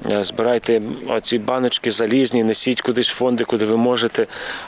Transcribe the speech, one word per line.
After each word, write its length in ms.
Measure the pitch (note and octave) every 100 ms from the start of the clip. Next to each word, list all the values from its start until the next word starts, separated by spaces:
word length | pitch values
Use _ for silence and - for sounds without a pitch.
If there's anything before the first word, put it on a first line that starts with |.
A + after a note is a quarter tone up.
| -
е, 120 | G#2
збирайте 580 | G2+ - A2+ A#2+ - A2+ G#2+ - -
оці 320 | A2+ - A#2+
баночки 520 | G#2+ B2+ B2 - A#2+
залізні, 520 | - A2+ B2+ B2+ A#2+
несіть 380 | A2+ G#2+ - A#2+
кудись 280 | - A#2+ A#2
в 60 | -
фонди, 280 | B2+ A#2+
куди 220 | A#2+ A2+ G#2+
ви 120 | A2+
можете, 500 | A#2+ B2 A#2 - A2 - - -